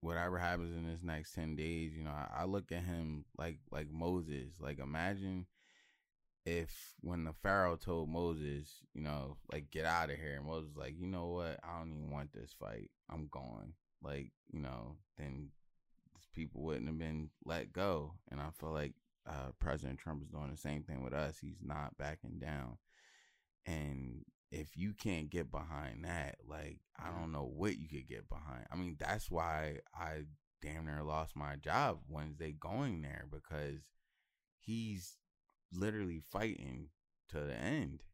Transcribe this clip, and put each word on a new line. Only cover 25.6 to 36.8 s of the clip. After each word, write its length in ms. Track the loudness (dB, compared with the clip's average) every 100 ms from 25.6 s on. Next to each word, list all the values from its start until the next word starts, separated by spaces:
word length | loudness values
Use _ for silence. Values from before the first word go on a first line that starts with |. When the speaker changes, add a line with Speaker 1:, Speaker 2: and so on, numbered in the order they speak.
| -2 -4 -4 -4 -2
Speaker 1:
that, 320 | 0 0 -4 -8
like, 320 | -6 -6 -8 _ -10
I 120 | -4
Speaker 2:
Yeah. 100 | -2
Speaker 1:
don't 120 | 0
know 100 | 0 0
what 320 | 2 2 2
you 100 | -2
could 200 | -6 -6
get 200 | -8 -4
behind. 360 | -4 -4 -8 -4
I 40 | -2
mean, 200 | 0 0
that's 320 | 2 2 2
why 520 | 2 4 2 2 -2 -6
I 300 | -6 -2 -2 -6 -10 _ _
damn 240 | -4 -2 0
near 180 | 0
lost 320 | 2 2 2 0
my 220 | -2 -2
job 420 | 4 6 6 4 -2
Wednesday 460 | -4 -2 -2 -4
going 480 | -4 -2 0 2 0
there, 240 | -2 -4 -6
because 640 | -8 -4 -2 -2 -4 -8 _ _ _ _ _ _ _
he's 600 | -4 -2 0 -2 -4 -12 _ _ _ _ _
literally 500 | 2 4 4 2 0 -2
fighting 580 | 2 2 2 -2 -4